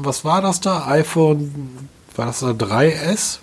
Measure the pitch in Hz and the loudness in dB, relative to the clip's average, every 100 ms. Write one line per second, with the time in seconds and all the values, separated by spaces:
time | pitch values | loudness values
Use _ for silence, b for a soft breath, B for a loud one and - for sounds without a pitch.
0 | 143 - 156 185 190 165 190 175 135 151 | -4 -2 0 2 2 0 0 -2 2 2
1 | 156 165 156 147 143 143 131 127 139 - | 2 4 4 4 -2 -8 -12 -14 -18 -20
2 | - - 117 - 127 113 101 113 156 156 | -12 -6 -4 -2 -2 -2 0 2 2 2
3 | 165 214 - - | -2 -2 -4 -8